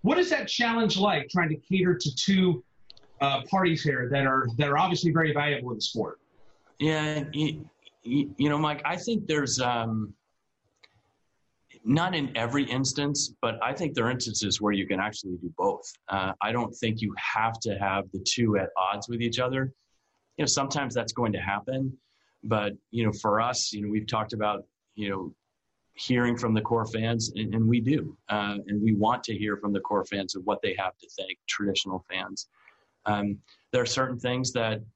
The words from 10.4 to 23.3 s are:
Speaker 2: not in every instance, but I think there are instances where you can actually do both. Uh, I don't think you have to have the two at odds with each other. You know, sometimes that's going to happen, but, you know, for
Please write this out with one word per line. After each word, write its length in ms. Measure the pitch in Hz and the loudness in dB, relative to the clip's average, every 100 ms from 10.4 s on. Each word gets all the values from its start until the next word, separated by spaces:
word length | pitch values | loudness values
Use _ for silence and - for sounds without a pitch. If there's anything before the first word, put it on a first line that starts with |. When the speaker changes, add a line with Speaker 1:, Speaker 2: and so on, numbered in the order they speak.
| _ _ _ _ _ _ _ _ _ _ _ _ _ - 110 | _ _ _ _ _ _ _ _ _ _ _ _ _ -6 2
Speaker 2:
not 280 | 147 180 165 | 4 4 0
in 200 | 135 113 | -2 -2
every 280 | 117 139 | 0 0
instance, 720 | 131 123 131 - 143 139 - - | 0 0 0 0 0 0 -4 -2
but 180 | 120 113 | -2 0
I 80 | 117 | -4
think 220 | 143 165 | -2 -2
there 140 | - 117 | 0 0
are 40 | |
instances 480 | 127 120 104 104 - | 0 -4 -2 -2 0
where 140 | 104 | 0
you 140 | 98 95 | 0 0
can 120 | 95 | -2
actually 380 | 104 107 95 90 | -2 -4 -8 -8
do 160 | 87 - | -8 0
both. 340 | 98 - - - - | 0 0 -10 -18 -4
Uh, 240 | 98 92 - | -2 0 -2
I 100 | 104 | -2
don't 220 | 120 113 | 0 -2
think 260 | - 113 113 | -2 -2 0
you 140 | 107 - | -2 -2
have 440 | - 110 113 107 | -4 0 0 0
to 160 | 113 98 | -4 -2
have 340 | 101 98 95 | 0 0 -2
the 80 | 95 - | -6 -4
two 300 | - 113 101 | 2 4 4
at 120 | 95 - | 0 0
odds 320 | 92 104 98 | 0 -2 -4
with 140 | 117 | -2
each 180 | 120 117 | -2 0
other. 320 | 127 131 131 - _ _ _ _ _ - | 0 0 -2 -6 _ _ _ _ _ -4
You 80 | |
know, 40 | 151 | 0
sometimes 480 | 143 135 143 135 117 | 0 0 0 0 -2
that's 180 | 113 | -2
going 180 | - 120 | -2 0
to 60 | 98 | 0
happen, 560 | 95 101 117 131 135 131 _ _ _ _ | -2 -4 -2 -4 -4 -6 _ _ _ _
but, 300 | 110 110 104 101 _ | -2 0 0 -6 _
you 160 | 117 110 | 0 0
know, 60 | 101 | 2
for 180 | 107 | 2